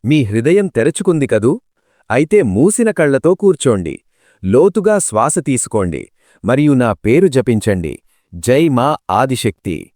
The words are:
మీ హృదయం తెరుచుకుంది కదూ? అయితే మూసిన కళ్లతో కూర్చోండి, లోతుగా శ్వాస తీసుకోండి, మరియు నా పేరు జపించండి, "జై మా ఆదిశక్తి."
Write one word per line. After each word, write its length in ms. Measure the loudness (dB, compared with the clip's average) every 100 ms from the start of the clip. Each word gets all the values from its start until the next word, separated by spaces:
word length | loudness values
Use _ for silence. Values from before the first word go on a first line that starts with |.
మీ 140 | 0 0
హృదయం 440 | 0 -2 0 0 0
తెరుచుకుంది 600 | 0 -2 0 -2 0 0
కదూ? 260 | 0 0 -2 _ _ _ _ _
అయితే 280 | -2 2 2
మూసిన 480 | 2 2 2 2 -2
కళ్లతో 440 | 0 0 2 0
కూర్చోండి, 600 | 2 0 0 0 -2 -4 -10 _ _ _ _
లోతుగా 560 | 0 2 4 2 0 0
శ్వాస 400 | -2 -2 -2 -2
తీసుకోండి, 640 | -4 -4 -4 -4 -4 -6 -12 _ _ _
మరియు 280 | -2 2 2
నా 180 | 2 0
పేరు 340 | -2 0 2 2
జపించండి, 680 | 2 0 0 0 -2 -4 -10 _ _ _
"జై 300 | -8 0 2 2
మా 200 | 2 0 -2 -2
ఆదిశక్తి." 680 | -2 0 -2 -4 -6 -10 -10 -12